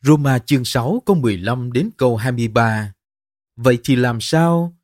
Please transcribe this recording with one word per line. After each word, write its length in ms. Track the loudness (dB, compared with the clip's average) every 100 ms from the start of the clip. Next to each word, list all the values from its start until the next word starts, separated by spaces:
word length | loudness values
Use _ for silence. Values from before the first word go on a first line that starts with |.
Roma 360 | 4 2 4 0
chương 260 | 0 -2 0
sáu, 360 | -4 -2 -4 0
câu 100 | 0
mười 220 | 2 -2
lăm 340 | -4 -4 -4
đến 180 | -4 -4 0
câu 200 | 0 0
hai 140 | -2
mươi 160 | -2 -2
ba. 460 | 2 0 0 -6 -12 _ _ _ _ _ -2
Vậy 240 | 0 0
thì 120 | 0 0
làm 260 | 0 -2
sao? 540 | -2 0 2 0 -2 -8